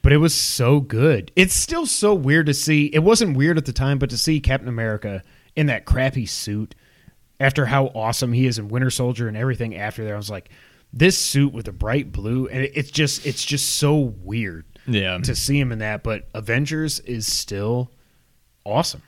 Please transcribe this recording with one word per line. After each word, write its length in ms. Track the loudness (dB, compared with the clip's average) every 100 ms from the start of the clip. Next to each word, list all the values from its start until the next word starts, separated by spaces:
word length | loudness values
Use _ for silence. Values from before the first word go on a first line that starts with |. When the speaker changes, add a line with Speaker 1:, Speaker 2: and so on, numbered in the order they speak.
Speaker 1:
but 100 | 6
it 40 | 6
was 160 | 4
so 460 | 0 -2 0 2 2
good. 520 | 2 2 2 2 0 2
It's 200 | 2 2
still 300 | -2 -4 -2
so 260 | 0 2
weird 320 | 2 4 2 2
to 80 |
see. 320 | 0 2 2 4
It 60 | 4
wasn't 360 | 6 4 4 2
weird 220 | 4 2
at 80 | 0
the 80 |
time, 240 | 0 0 2
but 140 | 0
to 60 | 0
see 220 | 0 2
Captain 300 | 2 0 -2
America 540 | -4 -2 -4 -4 -8 -10 _ _ 0
in 100 | 0
that 200 | 0 0
crappy 400 | 2 2 0 -6
suit 480 | -6 -6 -6 -6 -12 _ _ -20 _ _ _
after 240 | 0 2 2
how 220 | 2 0
awesome 440 | -2 -2 -2 0
he 140 | 2 2
is 120 | 0
in 100 | -4
Winter 220 | 0 0
Soldier 360 | 0 -2 -2 -4
and 80 | -2
everything 400 | -2 -2 -6 -6
after 300 | -8 -6 -8
there, 80 |
I 40 | -8
was 120 | -8
like, 200 | -12 -14 -20 _ _ _
"This 240 | 2 4 4
suit 340 | 0 2 2
with 140 | 0 -12
the 80 |
bright 380 | -6 -2 -2 -2
blue," 360 | -6 -2 -2 -2
and 160 | -4
it, 80 | -4 -4
it's 160 | -4
just, 340 | 0 0 0 -6
it's 180 | -6
just 240 | -4 -4 -2 0
so 200 | 2 2
weird 680 | 0 -6 -8 -6 -6 -10 -18 -16 -2
Speaker 2:
Yeah. 320 | 0 0 -2
Speaker 1:
to 180 | -2 -2
see 240 | 0 0
him 120 | 0
in 60 | -4
that. 240 | -6 -4
But 240 | -4 -6 -8 -10
Avengers 640 | -2 -2 0 -2 -4 -6
is 280 | -6 -6 -4
still 640 | -4 -4 -4 -2 -2 -4 _ _ _ _ _ _ _ -2
awesome. 360 | 0 0 -6